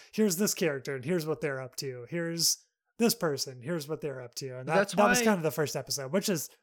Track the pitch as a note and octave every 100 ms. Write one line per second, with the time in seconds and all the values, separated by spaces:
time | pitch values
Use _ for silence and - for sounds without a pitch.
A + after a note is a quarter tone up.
0 | - - G#3+ E3+ G#3 - E3+ C#3 C#3+ C3+
1 | B2 F3+ D#3 D3+ D#3 C3 C3 - C#3 B2
2 | A#2+ E3+ E3 E3+ E3 - _ _ _ -
3 | A#3 - E3 C#3 D3 B2+ B2 E3+ C#3 D#3
4 | D3+ C3 B2 - C3+ B2+ C3 E3+ G3+ F3+
5 | G#3 B3 A3 F#3+ D#3 D#3+ D3 D3+ - -
6 | C3+ F#3 G#3 E3 - _